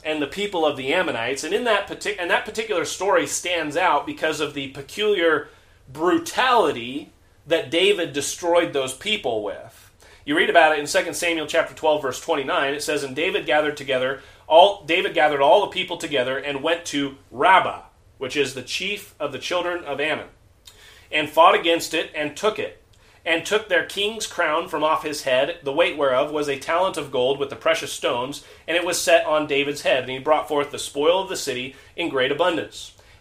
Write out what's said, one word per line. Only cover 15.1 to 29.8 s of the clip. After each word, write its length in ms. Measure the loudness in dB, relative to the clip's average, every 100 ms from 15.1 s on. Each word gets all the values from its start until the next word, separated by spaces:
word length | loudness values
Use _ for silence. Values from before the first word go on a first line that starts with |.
gathered 280 | 2 2 4
all 200 | 6 6
the 100 | 4
people 260 | -4 -6 -6
together 400 | -4 -2 -2 -4
and 260 | -4 -4
went 220 | -2 -2 -2
to 320 | -4 -4 -8 -12
Rabbah," 520 | 0 4 6 4 -4 -14 _ _ -12
which 180 | -4 -2
is 180 | -2
the 100 | -4
chief 500 | -8 -6 -6 -8 -10 -8
of 120 | -8
the 80 | -6
children 440 | -4 -4 -2 -6
of 160 | -6 -4
Ammon, 300 | -2 -4 -8 -20 _ _ -20 -20 -20 -20 -6
"and 180 | -4 0
fought 260 | 6 6 6
against 380 | 4 0 0
it 180 | -4 -4 -6
and 200 | -6 -2
took 220 | -2 -2
it, 240 | -6 -10 _ -20 -20 _
and 220 | -4 -2 0
took 240 | -2 2
their 160 | 0 0
king's 400 | -4 -4 -4 -6
crown 420 | -2 0 -2 -2
from 160 | -2
off 200 | 0 0
his 200 | -2 -6
head, 360 | 0 2 0 -2
the 80 | 0
weight 260 | 2 2 2
whereof 340 | 2 2 0
was 160 | -2 -2
a 100 | -4
talent 400 | 0 0 0 -2
of 140 | -4
gold 260 | 0 0 0
with 140 | -4
the 40 | -2
precious 380 | 0 0 -4
stones, 500 | -4 -2 -2 -4 -8 -16 -12 -2
and 80 | -2
it 100 | 0
was 160 | 0
set 240 | 4 4 6
on 220 | 0 2
David's 340 | 0 0 -2